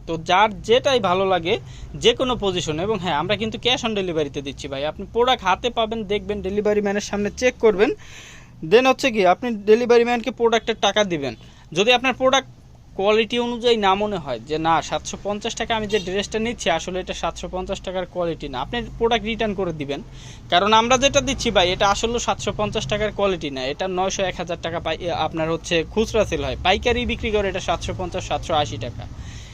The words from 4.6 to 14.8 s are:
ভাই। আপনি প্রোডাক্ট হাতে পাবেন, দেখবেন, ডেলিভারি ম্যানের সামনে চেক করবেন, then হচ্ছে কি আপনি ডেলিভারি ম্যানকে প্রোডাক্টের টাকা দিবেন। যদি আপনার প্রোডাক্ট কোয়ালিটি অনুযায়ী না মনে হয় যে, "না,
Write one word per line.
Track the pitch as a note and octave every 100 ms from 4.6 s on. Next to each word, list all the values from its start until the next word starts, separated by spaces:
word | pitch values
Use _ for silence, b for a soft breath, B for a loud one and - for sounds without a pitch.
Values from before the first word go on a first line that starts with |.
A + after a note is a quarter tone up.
| C#3+
ভাই। | C3+ D3
আপনি | - G3
প্রোডাক্ট | A3+ B3 B3
হাতে | F#3 F#3+ B3
পাবেন, | A#3 A3 A3+
দেখবেন, | G3 G#3 F#3+ G#3
ডেলিভারি | F#3+ G3+ G#3 G#3
ম্যানের | G3+ G3+
সামনে | - G3+ G3+ -
চেক | B3 -
করবেন, | A3+ F#3+ A#3 G#4+ B B B B B B D#3+
then | G#3+ C4
হচ্ছে | C4 C#4
কি | A3 F3+
আপনি | F#3 B3 G#3+
ডেলিভারি | G3+ G#3+ A#3+ A#3+
ম্যানকে | A#3 A#3+ A#3+
প্রোডাক্টের | - A#3 A3+ A3+ G#3+
টাকা | G3+ G3+
দিবেন। | G3+ E3 C3 A2 B B B
যদি | D#3 G#3
আপনার | B3 C4
প্রোডাক্ট | A#3+ C4 C4+ B3+ - - - - -
কোয়ালিটি | G3 G#3+ A3 A#3+
অনুযায়ী | A#3+ A#3+ A#3+ A#3
না | G3 G3
মনে | G#3 F#3+
হয় | C#3+ A#2+
যে, | A#2 D#3
"না, | D#3+ D#3+